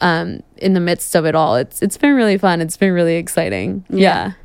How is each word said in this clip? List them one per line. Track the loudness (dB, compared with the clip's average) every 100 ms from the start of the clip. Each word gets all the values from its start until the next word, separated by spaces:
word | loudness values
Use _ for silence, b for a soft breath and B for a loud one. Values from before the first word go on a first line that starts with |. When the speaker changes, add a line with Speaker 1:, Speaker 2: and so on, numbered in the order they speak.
Speaker 1:
um, | -2 0 -4 -10 -16 -4
in | 0
the | 0
midst | 0 -2 0
of | 0
it | 2 0
all. | 2
It's, | 0 -2 -4
it's | -4 0
been | 2 4
really | 2 2
fun. | 2 0
It's | -4 0
been | 0
really | 2 0
exciting. | 0 -2 -4 -2 -4 -6 -8 -6
Speaker 2:
Yeah. | 2
Speaker 1:
Yeah. | 2 2 -4 -10